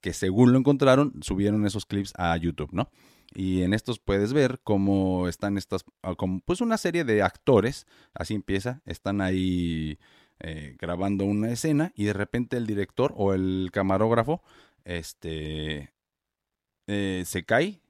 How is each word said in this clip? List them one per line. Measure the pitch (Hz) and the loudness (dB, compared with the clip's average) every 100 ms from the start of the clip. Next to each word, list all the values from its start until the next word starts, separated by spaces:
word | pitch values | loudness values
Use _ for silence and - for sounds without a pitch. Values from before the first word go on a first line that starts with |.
que | 90 | -6
según | 85 95 98 123 | -2 0 6 8
lo | 131 | 8
encontraron, | 131 139 139 131 143 - | 4 4 6 6 4 -2
subieron | - 98 101 107 104 | -6 0 2 2 0
esos | 101 - | -2 -4
clips | 101 98 - | -4 -4 -4
a | 87 85 | -2 0
YouTube, | 82 - 76 | -2 -4 -6
¿no? | 92 135 _ _ _ - - | -4 -6 _ _ _ -18 -6
Y | 95 92 | -2 2
en | 90 110 | 2 0
estos | - 117 | -2 -8
puedes | - 98 104 | -2 0 2
ver | 143 131 127 | 2 2 0
cómo | - 101 98 98 95 92 90 | 0 2 4 2 2 0 -2
están | - 101 101 | -4 -4 -4
estas, | - 95 - _ | -4 -8 -8 _
ah, | 90 87 | -10 -4
como, | 95 92 | -4 -4
pues, | - 180 | -4 -2
una | 233 220 | -2 0
serie | 175 165 | 0 -2
de | 139 107 | 2 2
actores, | 95 - - 120 117 - - _ _ - | 2 0 4 4 4 -4 -16 _ _ -10
así | - | -6
empieza, | 104 - 98 110 135 - | -6 -2 -2 -2 -10 -12
están | 85 98 101 | -8 -4 -2
ahí, | 95 95 92 90 85 80 78 - _ _ _ _ | 0 0 0 0 0 -2 -6 -8 _ _ _ _
eh, | 80 78 73 69 | -12 -12 -14 -12
grabando | 85 87 98 101 98 | -8 -4 -2 0 0
una | 104 113 | 0 -2
escena | 120 160 147 170 - | -2 0 0 -2 -2
y | 104 | -2
de | |
repente | 101 101 120 120 123 | -2 -2 -4 -4 -4
el | 110 | -2
director | 101 95 - 139 - | -2 -4 -2 -2 0
o | 98 95 | 0 2
el | 95 95 92 | 0 -2 -2
camarógrafo, | 101 98 95 110 117 117 170 _ - _ _ | -2 0 2 4 2 0 -4 _ -20 _ _
este, | - 87 82 - 85 78 78 78 78 76 71 _ _ _ _ _ _ _ _ _ - | -10 -10 -10 -12 -10 -8 -6 -6 -6 -8 -10 _ _ _ _ _ _ _ _ _ -6
eh, | 101 98 92 90 | -4 -2 -4 -4
se | 90 - | -6 0
cae | 117 180 196 | 0 0 -6